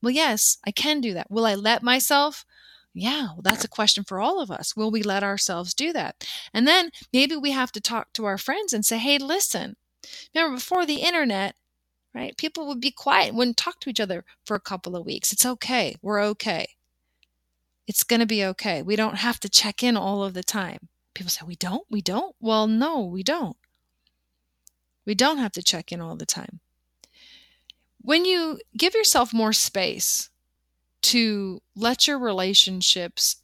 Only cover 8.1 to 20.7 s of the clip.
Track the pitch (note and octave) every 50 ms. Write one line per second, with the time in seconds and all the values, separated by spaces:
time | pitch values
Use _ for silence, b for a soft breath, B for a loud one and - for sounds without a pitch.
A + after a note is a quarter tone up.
8.1 | - - A3 G3+ G3 F#3+ - - C#4+ G4+ G#4+ F#4+ - G#3+ G#3 - A#3 A3+ A3+ C#4+
9.1 | C#4+ C#4 C4+ C4+ E4 G4 G4 - - F3 - G3 G#3+ - _ _ _ _ B B
10.1 | B B B B B D#4 E4 D#4 B3+ B3+ - - F#4 F4+ F4 D4+ D4 C#4 - E4+
11.1 | F4 E4 D4 A#3+ G3+ F#3+ G3 G3 - _ _ _ _ _ _ _ _ _ _ _
12.1 | - B3 B3 C#4+ - - - D#4 - E4 D#4 C#4+ C#4+ A#3+ B3+ C#4 - - - C#4+
13.1 | - - D#3+ G#2 - A3+ B3 B3 A3+ - - F4 - - - C#4 G#3+ - G#3+ F#3
14.1 | F3+ F3 - b b b - - G#3+ G3 - - G3 F3+ - F#3 F3+ F3 E3+ -
15.1 | - - - - G#3+ - - B3 B3 - - - B3+ A#3+ F#3+ C#3 - - - G3
16.1 | G#3 G3+ G#3 G#3 G#3 - - A3 F3 D#3+ - - - _ _ _ _ _ _ _
17.1 | _ _ _ _ _ _ _ _ _ _ _ _ _ _ _ - G3+ - - -
18.1 | A#3+ A3+ A#3 G#3+ A3 G#3 G3 F#3+ F#3 - - G#3 E3+ C#3+ - F3+ G#3+ G#3 A3 A3
19.1 | - G3 G#3+ A#3+ A#3 - - G3 - - - G#3 G3+ - B3 B3 A#3 G3+ F#3+ G3
20.1 | G3+ G3+ G3 G3 F3+ F3+ F3+ - - G#3+ F#3 E3+